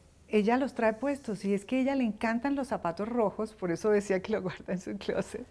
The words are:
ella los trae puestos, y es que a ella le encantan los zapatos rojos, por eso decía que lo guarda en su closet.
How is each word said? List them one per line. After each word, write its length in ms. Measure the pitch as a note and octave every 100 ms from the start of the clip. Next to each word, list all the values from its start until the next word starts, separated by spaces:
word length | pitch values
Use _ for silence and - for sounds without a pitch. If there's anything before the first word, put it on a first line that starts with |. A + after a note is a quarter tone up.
| - - -
ella 280 | G#3+ G#3 B3
los 180 | C4+
trae 200 | - A3
puestos, 500 | A3 C#4 C#4 A#3 G3
y 80 | G3
es 100 | G3
que 120 | - C4
a 40 |
ella 140 | C4 C#4
le 80 |
encantan 500 | A#3 G3+ A3+ A#3 C#4+
los 140 | C#4+ C4
zapatos 400 | F#3 E3+ E3+ G#3+
rojos, 460 | A#3+ G3+ G3+ A3
por 180 | - F3+
eso 180 | E3 G#3+
decía 300 | G#3 G3+ F#3+
que 120 | G#3
lo 100 | G3+
guarda 300 | F#3 - -
en 80 | F#3
su 160 | G#3+ G3+
closet. 480 | - F#3+ - - B3+